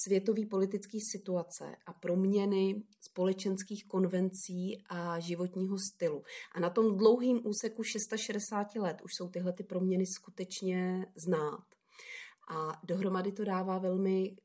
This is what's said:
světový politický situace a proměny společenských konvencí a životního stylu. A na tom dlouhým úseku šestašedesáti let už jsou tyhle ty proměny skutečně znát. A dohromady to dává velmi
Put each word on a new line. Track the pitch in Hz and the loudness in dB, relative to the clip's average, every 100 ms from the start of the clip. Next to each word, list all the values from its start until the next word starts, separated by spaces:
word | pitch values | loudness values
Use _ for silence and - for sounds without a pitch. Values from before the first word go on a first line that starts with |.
světový | - 190 196 220 214 | 2 2 4 0 2
politický | 196 196 196 - 214 | 2 2 0 -4 -6
situace | 208 196 190 180 170 - 143 - - | -4 -4 -2 -2 -2 -8 -10 -14 -16
a | |
proměny | - - 180 190 202 202 190 190 208 - _ | -8 0 4 4 4 4 4 2 0 -6 _
společenských | - - 185 190 202 190 - 208 | -10 0 0 2 0 -2 -4 -10
konvencí | - 190 185 185 185 185 - 180 185 - - | -2 2 2 2 0 0 -4 -4 -4 -6 -8
a | 180 175 170 | -6 -4 -4
životního | 170 170 180 185 190 196 | -2 -2 -2 -2 -2 0
stylu. | - - 170 147 - - - | -2 0 -2 -2 -6 -14 -10
A | - | -2
na | 175 | 0
tom | 180 220 190 | 4 4 6
dlouhým | 220 247 247 240 220 | 8 8 6 2 2
úseku | 208 220 220 | -2 -2 -4
šestašedesáti | 220 214 208 220 214 208 208 208 208 233 | -4 -4 -2 -4 -2 -4 -2 -2 -2 -2
let | 185 156 | -2 -4
už | - | -8
jsou | - 180 | -8 -6
tyhle | 180 180 | -4 -2
ty | 180 | -4
proměny | - 180 185 185 185 | -4 0 2 2 0
skutečně | - - - 185 - 190 185 180 185 185 - 165 | -4 -10 -10 -10 -6 -2 0 0 -2 -6 -6 0
znát. | 165 151 - - _ _ - - - - - - | 0 0 -4 -12 _ _ -20 -16 -16 -16 -18 -8
A | 160 156 156 | -4 -4 -6
dohromady | 170 175 196 185 196 | -4 -2 0 0 -2
to | 196 | -2
dává | 202 185 185 185 | -2 -2 -2 -2
velmi | 185 185 190 190 190 190 | 0 2 2 2 0 -4